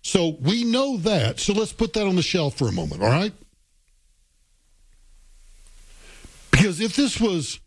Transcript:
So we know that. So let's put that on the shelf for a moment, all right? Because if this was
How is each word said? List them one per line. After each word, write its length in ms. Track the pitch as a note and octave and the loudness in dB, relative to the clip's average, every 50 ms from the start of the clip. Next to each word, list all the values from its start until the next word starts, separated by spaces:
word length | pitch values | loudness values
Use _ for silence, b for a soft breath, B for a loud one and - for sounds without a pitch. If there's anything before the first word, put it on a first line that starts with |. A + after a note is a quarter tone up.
So 360 | - - - F#3+ E3+ E3 D#3 C3+ | -8 0 0 2 2 0 -2 0
we 220 | B2+ D#3 G#3+ A#3+ A#3+ | 0 0 0 2 0
know 340 | A#3 A3+ B3+ C4+ C#4 C4 | 0 2 2 0 0 -2
that. 420 | G3+ D#3+ A3 G#3 D#3+ A2 A2 - - | -2 0 0 2 2 2 0 -2 -2
So 140 | - - G3+ | -2 0 0
let's 180 | G#3 A3 G3+ | 0 0 -2
put 220 | - - A3+ - - | -2 -2 -2 -2 0
that 140 | A3 G#3 | -2 0
on 80 | G3 F#3 | 2 2
the 80 | F3+ D3+ | 0 0
shelf 340 | - - F3+ D#3 C#3 - | 0 0 0 0 0 -2
for 100 | - C3+ | -2 -2
a 40 | A2 | 0
moment, 320 | F#2 F2 D#2+ D2 D2 D2+ G2 | 0 -2 -4 -4 -4 0 2
all 60 | A2+ | 2
right? 240 | B2+ D#3+ G3 G#3+ - - - _ _ _ _ _ _ _ _ _ _ _ _ _ _ _ _ _ _ _ _ _ _ _ _ _ _ _ - - - - - - - - - - - - - - - - - - - - - - B B B B B B B B - - - - | 4 2 2 -2 -6 -10 -20 _ _ _ _ _ _ _ _ _ _ _ _ _ _ _ _ _ _ _ _ _ _ _ _ _ _ _ -20 -20 -20 -20 -20 -20 -20 -20 -20 -20 -20 -20 -20 -20 -20 -20 -20 -20 -20 -20 -20 -20 B B B B B B B B -20 -20 -4 -2
Because 320 | - C3 F#3+ G3+ F3 D3+ | 2 2 2 2 2 -2
if 140 | G#3+ A3 - | -4 -2 0
this 260 | - C#4+ A#3+ - - | 0 0 0 0 0
was 380 | A3+ G#3+ F#3 E3+ C3+ - - - - | 0 0 0 -2 -4 -6 -10 -12 -16